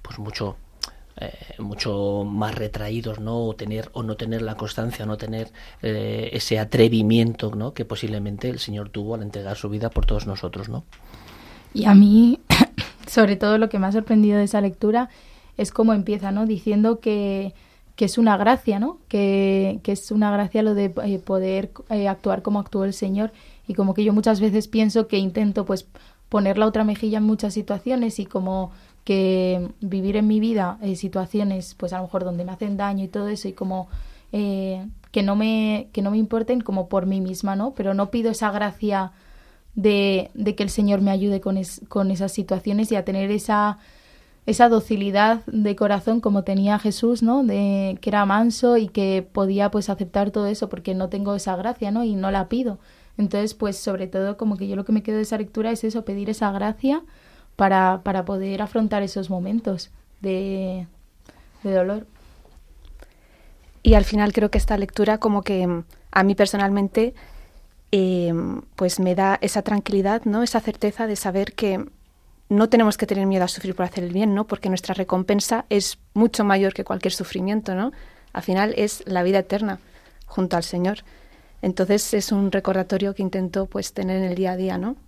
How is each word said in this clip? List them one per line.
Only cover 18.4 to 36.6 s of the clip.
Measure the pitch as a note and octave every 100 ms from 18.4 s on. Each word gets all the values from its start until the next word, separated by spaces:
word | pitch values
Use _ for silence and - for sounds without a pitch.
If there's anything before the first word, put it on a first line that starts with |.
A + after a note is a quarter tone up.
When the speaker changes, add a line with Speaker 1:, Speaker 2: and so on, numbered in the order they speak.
| G#3 B3+ - G3
Speaker 2:
¿no? | B3 F4 _
Que, | G#3 G3 G3 G3 F#3+ F#3+ G3+
que | -
es | G3 -
una | G#3+ G#3
gracia | G3+ G3+ A3
lo | A3
de, | G#3 G3 E3+
eh, | G#3 F#3+
poder, | - F#3+ F#3+ F#3+ G#3 - -
eh, | G#3+ G3
actuar | F#3+ G3+ F#3+
como | F#3+ G#3
actuó | G3 G3 G3
el |
Señor. | F#3+ G3 G3 A3 - - - -
Y |
como | F#3+ G3
que | F#3+
yo | G#3+
muchas | G#3 A3 G#3
veces | G#3+ G#3 G#3+
pienso | A3 A3 A3+ A3
que | G3+
intento, | F#3+ F3+ G#3 G3 F#3+
pues, | F#3+ - - - _ _
poner | G#3+ G3 G3
la | G#3+
otra | G#3+
mejilla | G#3+ G#3 A3 G#3+
en | G#3+
muchas | G#3+ G#3
situaciones | G#3 G#3 G3+ A#3+ B3+ A#3 A3
y | F#3+
como | G3 F#3 F#3+ F3+ - - _
que | - G3 F#3+ F#3 F3+ F3+ F3 -
vivir | G3 G3 F#3+ G#3
en | G#3+
mi | G#3+
vida, | A3 A3 F3+ G#3
eh, | G3+ F#3
situaciones, | F#3+ F#3+ F3+ G#3 G3+ F#3+ F3 -
pues, | F3+
a | F#3
lo |
mejor | F#3 F#3+
donde | F3+ F3 F3+
me |
hacen | F#3 G#3 G3+
daño | G3+ G3
y | F#3+
todo | G#3 G3+
eso, | G#3 G3
y |
como, | F#3+ F#3+ F#3 F3+ - - - -
eh, | G#3 G3+ G3 F#3+ F#3 G3 - _
que | -
no | G3 G3+
me, | A3 A3 G#3+ G#3+ -
que | -
no | G3+
me | G#3+
importen | G#3+ A3+ A3 B3+